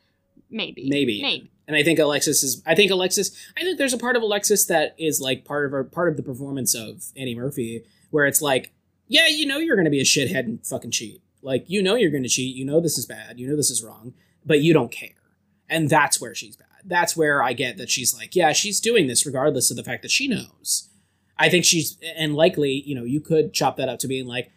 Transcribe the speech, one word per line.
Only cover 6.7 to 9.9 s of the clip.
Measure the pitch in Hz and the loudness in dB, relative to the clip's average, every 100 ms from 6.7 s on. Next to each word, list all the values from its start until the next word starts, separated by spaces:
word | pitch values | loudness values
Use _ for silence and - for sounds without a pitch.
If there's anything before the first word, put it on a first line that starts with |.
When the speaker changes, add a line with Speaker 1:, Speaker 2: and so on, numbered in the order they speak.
Speaker 2:
of | 120 110 107 - 135 | -2 -4 -14 -16 -10
Annie | 131 117 | -8 -6
Murphy, | 131 135 113 113 - _ - | -6 -4 -6 -6 -12 _ -4
where | 151 143 | 2 2
it's | - | 2
like, | 147 127 - _ _ _ - | 2 0 -2 _ _ _ 0
yeah, | 285 330 | 4 4
you | 302 294 | 2 -2
know | 277 | -2
you're | 330 214 | 0 2
gonna | 160 | 2